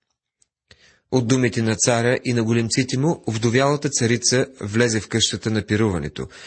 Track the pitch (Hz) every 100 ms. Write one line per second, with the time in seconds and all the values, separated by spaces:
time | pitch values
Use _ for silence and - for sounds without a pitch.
0 | _ _ _ _ _ _ _ - _ _
1 | - 127 113 131 123 117 113 104 - 117
2 | 120 127 127 120 110 117 113 - 127 127
3 | 156 156 - 110 117 123 139 147 147 -
4 | 113 117 - 123 - - 101 110 120 107
5 | - 113 - 107 113 107 - 104 110 87
6 | 73 - 65 -